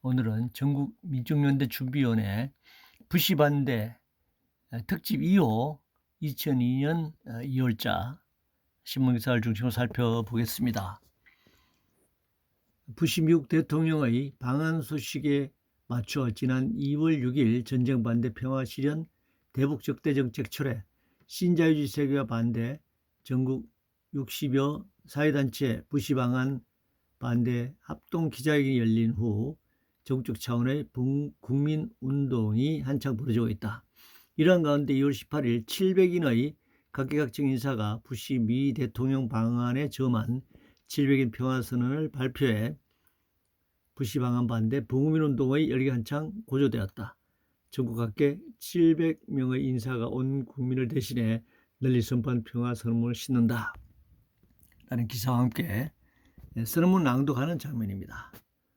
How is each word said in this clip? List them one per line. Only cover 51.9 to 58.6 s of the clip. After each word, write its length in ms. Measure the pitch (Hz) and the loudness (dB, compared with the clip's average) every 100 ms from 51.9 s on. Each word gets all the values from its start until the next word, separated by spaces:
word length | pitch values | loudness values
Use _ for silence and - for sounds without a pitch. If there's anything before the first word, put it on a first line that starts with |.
| 123 | 2
선포한 400 | 107 127 117 123 | 2 0 0 -2
평화선언문을 720 | 113 120 120 117 117 117 120 | -4 -4 -4 -2 -2 0 0
싣는다. 580 | 117 - 127 117 113 107 - - _ _ _ _ _ _ _ _ _ _ | -4 0 2 4 2 -6 -10 -20 _ _ _ _ _ _ _ _ _ _
라는 200 | 120 113 | -4 -2
기사와 320 | 113 107 123 | -2 0 2
함께, 500 | 123 - 160 101 151 _ _ _ _ - - | 2 0 -4 -4 -6 _ _ _ _ -20 -12
예, 100 | - | -8
선언문 380 | 117 - 180 190 | -4 2 4 4
낭독하는 560 | 147 123 143 123 147 170 | 4 2 2 0 -2 -4
장면입니다. 760 | 143 123 107 98 95 - - - _ _ | -6 -6 -4 -6 -10 -14 -16 -20 _ _